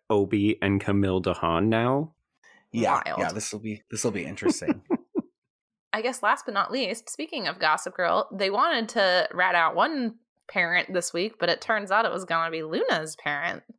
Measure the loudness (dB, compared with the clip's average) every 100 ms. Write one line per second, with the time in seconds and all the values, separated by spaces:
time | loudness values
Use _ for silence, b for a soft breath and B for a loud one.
0 | 0 2 2 2 2 2 2 2 2 2
1 | 2 2 0 0 0 2 2 2 2 0
2 | -2 _ _ _ b b b -2 2 0
3 | 0 -2 -2 -4 -6 -8 -8 -10 _ -4
4 | -2 -2 -6 -2 0 0 -2 -4 -4 -6
5 | -4 -6 -6 _ _ _ _ _ _ -2
6 | -2 0 0 0 -2 -2 -2 -2 -4 -6
7 | -10 -10 -8 -6 -6 0 2 2 -2 -2
8 | 2 2 0 -2 0 2 2 0 0 2
9 | 4 4 2 2 2 4 4 4 2 0
10 | -4 -6 _ _ -6 -2 0 0 0 -2
11 | -2 -2 -4 -2 0 0 0 -2 2 2
12 | 2 -2 -2 -2 -2 -4 -4 -2 0 0
13 | -2 -6 -4 -2 -4 -6 -12